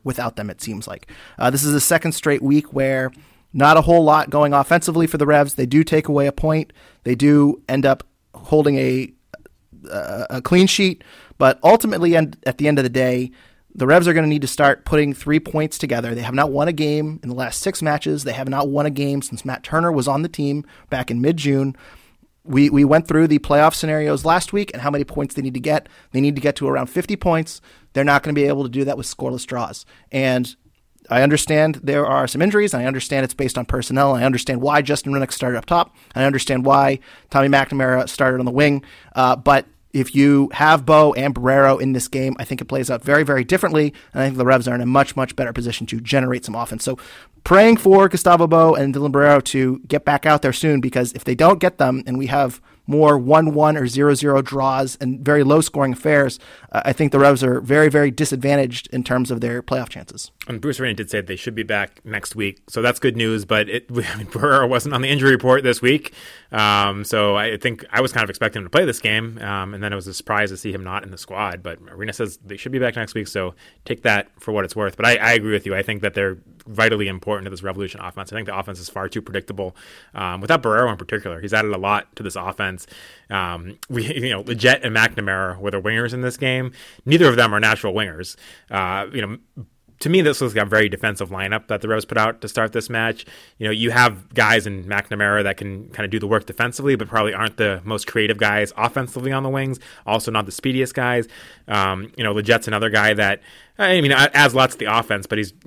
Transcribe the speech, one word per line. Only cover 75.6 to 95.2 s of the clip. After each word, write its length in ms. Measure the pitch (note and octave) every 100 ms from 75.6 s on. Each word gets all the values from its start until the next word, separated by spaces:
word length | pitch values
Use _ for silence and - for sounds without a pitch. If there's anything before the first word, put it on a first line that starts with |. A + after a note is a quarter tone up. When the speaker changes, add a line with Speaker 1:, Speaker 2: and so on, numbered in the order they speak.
| G2
Speaker 2:
you. 100 | F#2+
I 60 |
think 200 | G2 G#2
that 120 | G2
they're 240 | G#2 G2 F2+ _ _ -
vitally 400 | G#2+ A2+ A2 G2
important 400 | F#2+ - G#2 F#2+
to 40 |
this 120 | F#2
Revolution 380 | F#2+ F#2+ F#2+ G2+
offense. 320 | F2+ G2 F#2
I 40 | G#2
think 100 | G#2
the 120 | F#2+
offense 220 | G2 F#2
is 80 | F2
far 200 | G2+ F#2+
too 140 | A2+
predictable, 540 | - F#2+ - G2 F#2 - - - _
um, 260 | G2+ F#2 F2+
without 200 | G#2+ E3
Barreiro 300 | A#2+ A2 B2
in 60 | G2
particular. 440 | F#2 G#2+ G2+ E2
He's 140 | G2
added 180 | G#2+ G#2+
a 60 | G2
lot 360 | G2 G#2 - -
to 80 |
this 100 | G2+
offense. 520 | F#2 F2+ - G2 F#2 - - - - -
Um, 480 | G2+ F2+ F2 F2 - -
we, 240 | A#2+ A2+
you 160 | D3 B2+
know, 120 | G2+
Lletget 380 | G#2 A2+ B2 C#3
and 140 | B2 A2
McNamara 600 | A2+ - G2 F#2+ F#2+ F#2
were 120 | G2+
the 100 | G2
wingers 340 | G#2 A2+ A#2+
in 80 | B2
this 140 | B2 B2
game. 340 | C3+ B2+ B2+ - - -
Neither 240 | - D#3+ D#3+
of 80 | A#2
them 180 | A#2
are 60 | G#2
natural 320 | A2 A2 G#2+
wingers. 440 | F#2+ G2+ D#2+ F2+ - - - -
Uh, 360 | G2 F#2 F#2+ G2+
you 80 | C#3
know, 180 | G2+ A2 _ - G#2+ _ _ -
to 100 | D3
me, 120 | F#3
this 200 | D3+ C#3
looks 140 | B2+ G#2+
like 100 | G#2
a 20 |
very 200 | G#2+ G#2+
defensive 400 | F#2 A2 G2+ F#2+
lineup 400 | F#2+ F#2+ A2 -
that 120 | G#2+
the 60 | G#2+
Revs 180 | A2
put 140 | - A#2
out 220 | A2 A2+
to 80 | G#2+
start 240 | - A2
this 180 | A#2 -
match. 340 | A#2 A2+ A2+ - - - -
You 80 | A2
know, 40 |
you 200 | A2 A#2
have 440 | A#2+ A#2+ F#2+ -
guys 320 | - A2 A2+ G#2
in 180 | G2
McNamara 600 | F#2 G2+ G2+ G#2